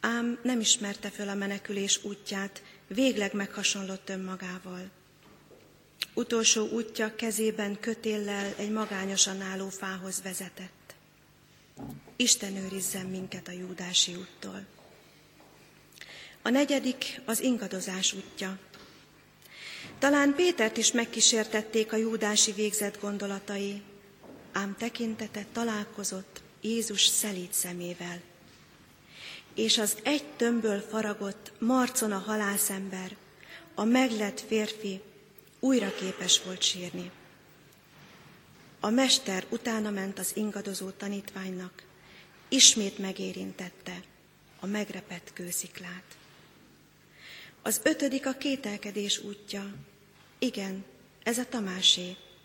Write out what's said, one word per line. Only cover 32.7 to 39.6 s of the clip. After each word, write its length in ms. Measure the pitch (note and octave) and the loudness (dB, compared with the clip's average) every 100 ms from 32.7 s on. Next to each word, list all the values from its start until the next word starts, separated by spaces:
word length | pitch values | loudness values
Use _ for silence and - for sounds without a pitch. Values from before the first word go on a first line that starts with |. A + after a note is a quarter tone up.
| G3 G3 F#3 F#3 G3+ - - - - - | -2 -6 -8 -10 -12 -20 -20 -20 -20 -12
a 100 | - | 0
meglett 560 | G#3+ B3+ C4 A3 G#3 - | 4 6 6 2 -2 -4
férfi 600 | - A3 G#3+ - G3+ F#3+ - - - - - - | 0 0 0 -4 -6 -6 -10 -20 -20 -20 -20 -2
újra 360 | C4 C4 G3+ | 4 4 4
képes 480 | - F#3 F#3 F#3 - | -2 -4 -4 4 4
volt 200 | F#3 F#3 | 4 0
sírni. 480 | - F#3 F3+ F3+ F3+ - - - - - - - - - - - - - - - - - | 0 0 -4 -8 -8 -12 -20 -20 -20 -20 -20 -20 -20 -20 -20 -20 -20 -20 -20 -20 -20 -4
A 100 | G#3 | 2
mester 560 | A#3 C4 - - F#3+ F#3 | 4 6 4 2 -4 -2
utána 420 | A#3 | -4